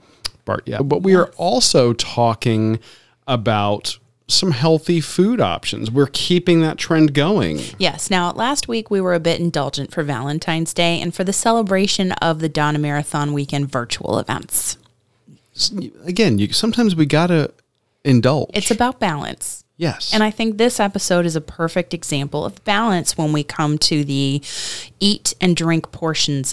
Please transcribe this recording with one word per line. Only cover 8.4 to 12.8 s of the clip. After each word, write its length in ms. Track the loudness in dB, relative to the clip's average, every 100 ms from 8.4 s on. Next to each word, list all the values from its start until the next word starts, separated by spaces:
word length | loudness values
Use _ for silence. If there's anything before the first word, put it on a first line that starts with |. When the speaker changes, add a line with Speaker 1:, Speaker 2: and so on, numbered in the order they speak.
| -2 -2 -2
Speaker 2:
week 240 | -4 -2
we 80 | 0
were 120 | 0
a 60 | 0
bit 180 | 0 0
indulgent 520 | -2 -2 -4 -4 -6
for 120 | -4
Valentine's 720 | -4 -4 -4 -4 -2 -2 -2
Day 260 | 0 0 0
and 140 | -4 -4
for 80 |
the 100 | -4
celebration 760 | 0 2 2 2 0 0 0 -2
of 260 | 0 -2 -2
the 100 | -2
Donna 280 | 0 0
Marathon 540 | 0